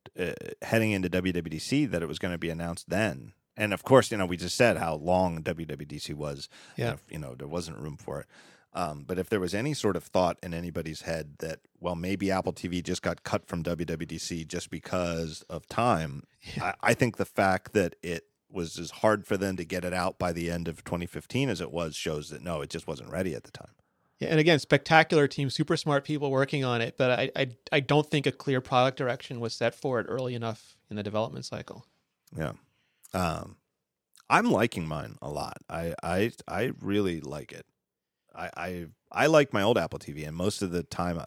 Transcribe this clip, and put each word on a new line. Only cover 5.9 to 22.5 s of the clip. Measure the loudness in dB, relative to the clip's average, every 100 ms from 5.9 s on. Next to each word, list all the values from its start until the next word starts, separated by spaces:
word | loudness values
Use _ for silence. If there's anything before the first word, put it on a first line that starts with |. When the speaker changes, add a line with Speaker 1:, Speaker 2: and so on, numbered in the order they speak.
| -10
Speaker 1:
C | -8
was. | -6 -6 -6 -12 -18 -12 -6
Speaker 2:
Yeah. | -4
Speaker 1:
And |
if, | -4 -10
you | -10
know, | -10 -10
there | -6
wasn't | -6 -6 -8
room | -10 -10
for | -8 -10
it. | -10 -18 -20 -20 _ -4
Um, | -4 -4 -6
but | -4
if | 0
there | 0
was | 0
any | 0 -2
sort | 0 0
of | 0
thought | 0 2 2 0
in | -6
anybody's | -6 -4 -6 -6 -6
head | -6 -6 -6 -8
that, | -8 -8 _ _
well, | -6
maybe | -4 -2 0 2
Apple | 2 0
T | -4 -4
V | -4
just | -2 -2
got | -2 -4
cut | -2 -2 -2
from | -6
W | -2 -2
W | -2 -4 -6
D | -8
C | -6 -6
just | -6 -8 -8
because | -10 -4 -2 0 -2 -4 -8 -10
of | -12 -6
time, | 0 2 2 0 -8 -14 _ -12 -4
Speaker 2:
Yeah. | -4 2
Speaker 1:
I, | 2
I |
think | 4 4 2
the |
fact | 0 4 4 4 2
that | 2 2 0
it | -6 -6 -8 _ _
was | -6 -6 -6
as | -10
hard | 0 2 2 2
for | 0
them | 0 -2
to |
get | -4 -4
it | -2
out | 0 -2 0
by | -2
the | 0 -2
end | -2 -4
of | -8
twenty | -6 -4 -4
fifteen | -8 -4 -2 0
as | -2
it | -4
was | -4 -4
shows | -4 -4 -4 -6
that, | -10
no, | -6